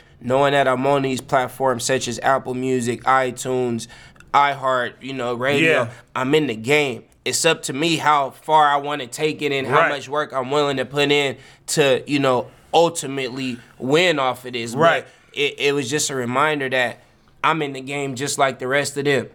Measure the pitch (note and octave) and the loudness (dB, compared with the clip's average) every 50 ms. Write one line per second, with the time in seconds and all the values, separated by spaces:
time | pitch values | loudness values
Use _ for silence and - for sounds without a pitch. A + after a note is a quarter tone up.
0 | - _ - - A#2+ B2 B2+ C3+ C#3+ C#3 C#3+ C#3+ C3+ C3 B2+ B2 C3 C#3 C#3+ C#3 | -20 _ -20 -10 -4 0 2 2 4 4 4 4 4 2 2 2 2 2 2 2
1 | C3+ C3+ C3 A#2+ - - C#3+ C3+ B2+ B2 - - C#3 C3 B2 A#2 - - C3+ B2+ | 0 -2 -4 -6 -2 0 0 0 0 -2 -4 -2 0 0 0 0 0 0 0 0
2 | - B2 A#2 A2 - B2+ C3+ C3 - B2+ B2+ B2+ B2+ C3 C3 B2+ A#2 A#2+ A#2 A2 | -2 -4 -6 -2 0 2 2 0 0 -4 -6 -4 -2 -2 0 0 0 -2 -4 -2
3 | - B2+ C3 C3 C3 B2+ A#2+ B2+ - C3 B2+ B2+ B2 B2 A#2 A2+ - - - - | 0 2 2 2 2 0 -4 -6 -6 -4 -2 -2 -2 -2 -2 -4 -6 -10 -18 -20
4 | - - - - - - - C#3 C#3+ C#3+ C#3 C3 C3 C3 C3 B2+ B2 A2 - - | -20 -20 -20 -20 -6 0 2 2 4 2 0 -2 -2 -2 0 0 -2 -4 -8 -12
5 | B2+ C3 C3+ C3 A#2+ B2 B2 A#2 B2 C3+ C#3+ C#3+ D#3+ D#3+ D3+ C#3 A#2+ A2+ - - | -12 -10 -6 -4 -4 -4 -4 -2 0 0 2 2 4 4 2 2 0 -2 -6 -14
6 | - _ - B2 B2+ C3 C#3+ D#3 D3+ B2+ A2 A2 A2 B2 D3 D3+ D3 C3 A#2 A2+ | -16 _ -6 -4 0 2 2 2 2 0 -4 -4 -2 0 2 2 2 0 -4 -8
7 | - _ _ _ - B2 A#2+ - - E3 D#3+ - - - C3+ C3 D#3+ E3+ E3 D3 | -12 _ _ _ -6 -4 -2 0 0 0 0 0 -4 -8 -4 -2 -2 0 0 0
8 | B2+ D3 D3+ C#3+ C#3 B2+ - - - - D#3 D#3 D3+ C#3+ C#3+ C#3+ C#3 C#3+ D3 C#3+ | 2 2 2 2 2 -2 -6 -10 -2 2 4 4 6 4 4 0 -2 -4 -6 -6
9 | B2+ A2+ - D3+ D#3 D#3 D3 - D3 C#3+ C#3 C3+ C3 - C3 D3+ E3 D3+ D3 C#3 | -8 -8 -6 -4 -4 -4 -2 -4 -4 -2 -2 -2 -2 2 2 4 4 2 0 -4
10 | A#2+ - C#3 D3+ D3+ - C3 C3+ B2 B2+ C#3 D3+ D3 C#3+ C#3 C3 B2+ B2+ C#3 D3 | -8 -6 -4 -4 -4 -4 -4 -6 -4 0 0 0 0 0 0 -2 -4 -4 0 0
11 | C#3+ C#3+ C#3+ D3 C#3+ C3+ A#2 - - - - - _ - - D#3+ C#3+ C#3 B2+ - | 2 4 4 4 2 0 -2 -6 -12 -20 -20 -16 _ -4 0 2 4 4 4 2
12 | - - C#3+ C#3 C#3 C3+ B2+ A#2+ - - - - - - - D#3 E3+ E3 D#3+ - | 0 -2 -2 0 2 2 2 0 -2 -6 -12 -20 -6 0 2 4 4 4 0 -4
13 | - C3+ C#3 C#3 C3 A#2+ B2 C3+ C3 B2+ A#2 A#2 - - - - - C3 C#3+ E3 | -8 -8 -6 -6 -6 -6 -6 -8 -8 -8 -8 -10 -14 -20 -14 -8 -2 2 2 4
14 | F#3 F3+ D#3+ C#3+ C3 C3 B2 B2 - B2 B2 A#2+ A2+ A#2 A2+ C#3 D#3+ E3+ D#3 C3 | 4 4 2 2 0 0 -2 -4 -8 -8 -8 -6 -6 -4 0 2 4 4 2 2
15 | - - - _ _ _ - B2 C#3+ C#3 - - B2+ C#3+ C#3 D3 C#3 A2+ C#3+ D3+ | -2 -8 -16 _ _ _ -4 -2 -2 -2 -2 0 0 0 2 0 0 -2 -2 -4
16 | D3 - C#3+ C3 A#2+ A#2 B2 C3 D3 D3+ D3+ D3 C3+ B2+ B2+ B2+ B2 A#2 - - | -2 -4 -4 -4 -4 -2 0 2 2 2 0 0 -2 -2 0 0 0 -2 -4 -8
17 | _ _ _ _ _ _ _ _ - C#3+ D#3+ D#3+ D3 C#3 C3+ C3 C3+ C3+ C#3 C#3+ | _ _ _ _ _ _ _ _ 0 0 0 0 -2 -4 -6 -8 -10 -8 -6 -6
18 | C#3 C#3 C3 A#2 C#3+ C#3 - C#3+ C#3 C3+ B2 B2 C3 B2+ C3+ C#3+ C#3 C#3+ - C#3+ | -4 -6 -6 -4 -4 -4 0 0 0 0 0 -2 -4 -2 0 0 0 -2 -4 -4
19 | C#3 D3 C#3 B2 G#2 - - | 0 0 0 0 -2 -4 -10